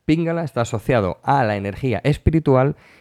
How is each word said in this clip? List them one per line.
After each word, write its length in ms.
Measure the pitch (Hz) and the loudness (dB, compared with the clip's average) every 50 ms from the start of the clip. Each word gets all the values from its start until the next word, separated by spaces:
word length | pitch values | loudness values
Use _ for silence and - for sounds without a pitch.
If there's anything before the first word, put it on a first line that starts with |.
| _ | _
Pingala 380 | - 156 165 170 165 165 170 170 | -2 0 0 0 -2 -4 -4 -6
está 180 | 143 - 120 | -4 -4 -4
asociado 580 | 117 - - 110 - - 131 117 98 90 - - - | -4 -4 -4 -6 -2 0 0 0 0 0 -4 -4 -2
a 200 | - 135 139 127 | 0 0 2 2
la 120 | 107 104 | 0 -2
energía 440 | 101 98 101 98 - - 131 113 92 - | -2 -4 -6 -6 -4 -4 -2 -2 0 0
espiritual 720 | 135 151 - - - 151 160 156 - 135 127 131 143 151 - - - - _ | -2 -2 0 0 0 0 2 2 4 4 4 4 2 0 -4 -12 -20 -20 _